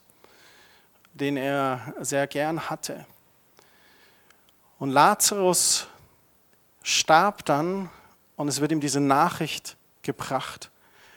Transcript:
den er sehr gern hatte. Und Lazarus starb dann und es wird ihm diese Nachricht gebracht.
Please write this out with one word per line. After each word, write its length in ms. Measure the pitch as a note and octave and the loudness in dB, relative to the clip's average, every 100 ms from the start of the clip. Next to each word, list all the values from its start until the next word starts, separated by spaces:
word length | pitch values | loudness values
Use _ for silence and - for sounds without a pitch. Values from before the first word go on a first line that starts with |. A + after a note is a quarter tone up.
| _ _ - - - - - - _ _ _ | _ _ -20 -20 -20 -20 -20 -20 _ _ _
den 240 | - C#3 C#3 | -4 -2 -2
er 560 | C#3 C#3+ C3+ B2+ A2+ - | -2 0 0 -2 -8 -10
sehr 260 | - C#3 C#3 | -4 -2 -2
gern 420 | C#3+ D#3 D#3+ - | -2 -4 -4 -6
hatte. 360 | D#3+ - C#3+ - - _ _ _ _ _ _ _ _ _ _ _ _ _ _ _ - | -8 -10 -12 -16 -20 _ _ _ _ _ _ _ _ _ _ _ _ _ _ _ -8
Und 120 | C#3 | 0
Lazarus 1000 | C3+ E3+ G#3 - G3+ F#3 F3 - - - - - _ _ _ _ _ _ _ | 4 6 4 0 2 2 2 2 0 -4 -18 -20 _ _ _ _ _ _ _
starb 640 | - - - D#3+ G3 G3+ | -4 -2 6 6 6 0
dann 440 | - C#3+ E3+ G3 F3+ - - _ _ | 0 0 0 -4 -8 -14 -20 _ _
und 120 | - D3 | -6 -4
es 120 | C3+ | -2
wird 120 | D3 | 0
ihm 100 | D#3+ | 0
diese 180 | D3 C#3 | 0 0
Nachricht 800 | C#3+ C#3 E3+ - D#3 - - - _ _ | 4 4 4 0 -6 -8 -12 -20 _ _
gebracht. 680 | - - - C3 - - - _ _ _ - | -10 -8 -4 -6 -6 -14 -18 _ _ _ -20